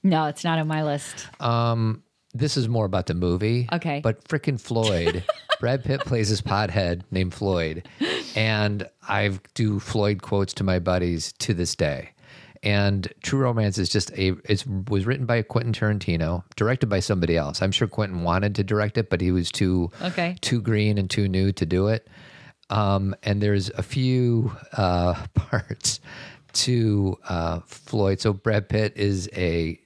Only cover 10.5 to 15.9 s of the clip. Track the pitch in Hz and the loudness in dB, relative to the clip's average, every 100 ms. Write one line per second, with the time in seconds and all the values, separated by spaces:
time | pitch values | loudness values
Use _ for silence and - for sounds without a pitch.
10.5 | - 98 92 85 90 87 85 - - - | -2 0 2 2 2 2 -2 -4 -8 -2
11.5 | 90 87 - 76 67 - _ - - - | 0 0 0 -2 -2 -8 _ -20 -20 -20
12.5 | - 104 101 101 98 92 - - 139 131 | -6 0 2 2 0 -4 -8 -2 0 2
13.5 | 117 104 95 90 107 - - 95 90 - | 2 0 0 0 0 -2 0 0 0 0
14.5 | 101 - 98 95 101 98 135 123 117 107 | -2 0 -6 -2 -2 0 -2 0 0 0
15.5 | 117 117 107 107 | -2 -2 0 0